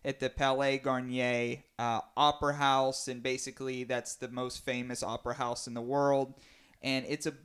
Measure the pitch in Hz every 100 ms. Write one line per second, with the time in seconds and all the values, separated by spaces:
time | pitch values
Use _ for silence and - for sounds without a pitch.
0 | - 135 131 - 139 131 139 135 135 127
1 | 127 127 123 120 120 123 - - 117 113
2 | - - 147 143 143 143 139 135 131 135
3 | - 123 131 131 - - 131 127 123 123
4 | - - 123 123 127 - - 123 123 120
5 | - 113 120 120 120 120 - 120 120 139
6 | 143 139 135 135 - - _ _ 135 131
7 | 127 147 156 139